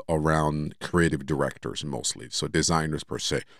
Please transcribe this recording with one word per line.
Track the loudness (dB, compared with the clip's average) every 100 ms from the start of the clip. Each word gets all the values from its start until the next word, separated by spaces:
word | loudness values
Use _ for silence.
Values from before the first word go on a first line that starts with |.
| -2
around | 2 4 4 4 0 -4 -8
creative | 0 4 4 2 -2
directors | 0 0 -2 -8 -6
mostly, | -6 -4 -4 -6 -8
so | -6 0
designers | 2 2 2 2 -4
per | -6 -6
se. | -2 -4 -4